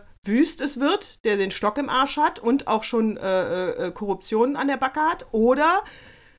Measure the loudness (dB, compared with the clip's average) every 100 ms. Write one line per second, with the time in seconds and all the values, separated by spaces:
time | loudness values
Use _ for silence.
0 | -8 -12 0 2 2 0 -4 0 0 0
1 | -4 -6 -2 0 0 0 -2 -2 -2 0
2 | 0 2 0 0 0 0 2 -2 0 0
3 | 0 -2 0 0 0 -2 -4 -4 -6 -6
4 | -6 -4 -2 0 2 0 -2 -2 -2 0
5 | -2 -2 -4 2 4 4 4 2 -2 -14
6 | -20 -20 -20